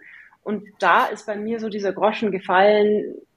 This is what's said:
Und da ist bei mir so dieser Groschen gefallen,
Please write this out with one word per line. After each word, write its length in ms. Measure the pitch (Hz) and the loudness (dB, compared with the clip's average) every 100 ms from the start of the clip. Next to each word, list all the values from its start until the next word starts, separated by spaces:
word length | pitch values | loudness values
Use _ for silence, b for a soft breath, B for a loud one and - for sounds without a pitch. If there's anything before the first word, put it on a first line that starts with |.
| B B B B | B B B B
Und 220 | - 208 208 _ | -8 -8 -10 _
da 260 | 185 214 262 | 2 4 2
ist 200 | 214 - | -4 -10
bei 120 | 208 | -8
mir 240 | 214 233 | -6 -8
so 80 | 220 | -8
dieser 240 | 208 196 | -6 -6
Groschen 380 | - 196 214 214 | 0 -2 0 -4
gefallen, 840 | 185 - 180 202 208 208 208 - - - | -4 0 4 4 4 2 0 -4 -12 -20